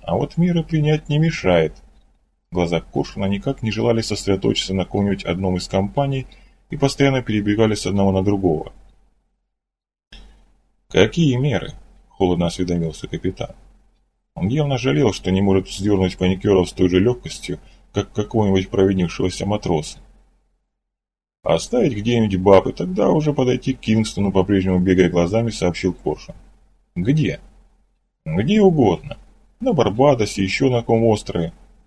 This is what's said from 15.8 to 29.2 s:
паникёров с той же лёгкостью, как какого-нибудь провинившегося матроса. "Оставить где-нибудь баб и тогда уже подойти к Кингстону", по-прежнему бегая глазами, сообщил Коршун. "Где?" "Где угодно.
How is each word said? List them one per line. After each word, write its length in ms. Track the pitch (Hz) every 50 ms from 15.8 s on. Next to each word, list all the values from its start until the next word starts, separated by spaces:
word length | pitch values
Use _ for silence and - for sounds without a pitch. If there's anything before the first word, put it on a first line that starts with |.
| 95 104 104 95 95 92 -
паникёров 520 | - 92 92 95 92 - 107 98 90 87 -
с 40 |
той 160 | - - 92 90
же 120 | 90 92
лёгкостью, 580 | 98 123 123 - - 78 - - - - 78 - - - - _ _ _
как 200 | - 104 98 -
какого-нибудь 560 | - - 104 - - 110 107 98 95 95 92 -
провинившегося 800 | - 101 95 98 98 92 90 82 - - 95 92 - - -
матроса. 520 | 101 104 107 - 92 85 76 76 - - - - _ _ _ _ _ _ _ _ _ _ _ _ _ _ _ _ _ _ _ _ _ _ _ _ _ _ _
"Оставить 540 | - 85 82 80 - - 120 123 202 151 120
где-нибудь 400 | 104 101 117 120 117 110 104 95
баб 320 | 90 92 101 98 95 - -
и 40 |
тогда 360 | - - 180 180 185 214 202 -
уже 240 | 175 156 151 151
подойти 420 | 143 139 131 127 127 120 - 135 131
к 60 | -
Кингстону", 500 | - - 110 110 110 - - - 101 98
по-прежнему 480 | 92 98 90 92 101 95 95 95 92 90
бегая 320 | 90 95 92 90 90 85
глазами, 400 | 85 107 95 85 101 113 117 117
сообщил 420 | 107 - 90 87 82 - - 92
Коршун. 440 | 87 - - 73 76 - - - - - - - - _ _ _ _ _ _ _ -
"Где?" 460 | 87 90 113 143 156 135 95 69 - - - - _ _ _ _ _ _ _ _ _ _ _ _ _ -
"Где 360 | 156 156 175 - 160 208 220
угодно. 580 | 196 190 165 151 120 98 87 - - - - -